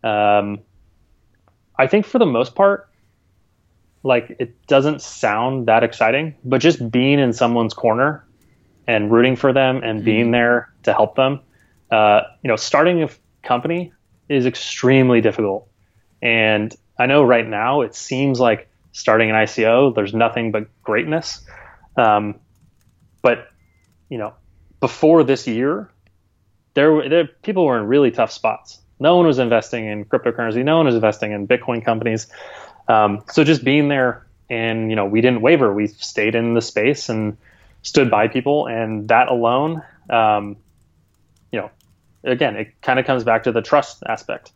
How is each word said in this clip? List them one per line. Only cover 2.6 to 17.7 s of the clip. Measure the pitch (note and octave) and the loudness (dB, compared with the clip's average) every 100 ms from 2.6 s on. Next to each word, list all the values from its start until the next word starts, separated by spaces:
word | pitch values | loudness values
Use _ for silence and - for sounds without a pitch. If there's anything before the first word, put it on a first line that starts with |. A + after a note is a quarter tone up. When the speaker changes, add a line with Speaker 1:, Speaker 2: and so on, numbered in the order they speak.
| G3 G3+ - _ _ _ _ _ _ _ _ _ _ _ | 2 2 -8 _ _ _ _ _ _ _ _ _ _ _
Speaker 1:
like, | C3+ B2 - - | 0 0 -2 -12
it | A#2+ _ _ | -12 _ _
doesn't | C#3 C#3+ D3 | 0 0 -4
sound | - - A#2 G#2+ B2 C3+ A2+ | -10 -6 -4 -2 -4 -4 2
that | A2 | 2
exciting, | A#2 - A2+ C3 D#3+ D3 | 2 -2 -2 0 -4 -10
but | B2+ C3 | -2 2
just | D#3 D#3 A#2 | 2 0 -2
being | B2 C3 C#3+ | 0 2 2
in | C3 | 0
someone's | A2+ A#2+ A#2 A2+ | 0 0 0 -2
corner | - A#2+ A2 C#3 D3+ _ _ _ _ _ _ - | -2 -2 0 0 -2 _ _ _ _ _ _ -4
and | A2+ G#2 | -2 2
rooting | A#2 B2 B2+ | 4 4 2
for | C#3 | 0
them | C3 C3 C3 | 2 0 -2
and | A2+ A2 | -4 -4
being | A2+ G#2+ A#2+ | 0 0 2
Speaker 2:
Mm-hmm. | |
Speaker 1:
there | A#2+ A#2+ A#2+ - _ | 2 2 0 -2 _
to | - | -2
help | - G#2+ - | 0 0 2
them, | C3 C#3 _ _ _ _ _ | -2 -2 _ _ _ _ _
uh, | A2+ G#2+ G#2 - _ | 2 4 4 0 _
you | C#3 | -4
know, | A2 | -4
starting | - D3 E3 F3 | 0 2 2 2
a | D3+ | -2
f-, | - _ _ | -6 _ _
company | - B2 D#3 E3+ F3 _ _ _ _ | -4 -4 -2 -6 -8 _ _ _ _
is | C#3+ B2+ | 0 0
extremely | B2+ - - B2+ C3+ B2+ A#2+ | -4 -12 -2 2 4 4 4
difficult. | A2+ - G#2 F#2+ _ _ _ _ _ _ | 2 0 -4 -4 _ _ _ _ _ _
And | A#2+ A#2 A2 G#2+ G#2+ - _ _ | -2 0 2 0 -2 -10 _ _
I | B2 | 2
know | C#3+ | 4
right | C3 A#2+ A2 | 4 4 2
now | G#2+ A2+ | -4 -2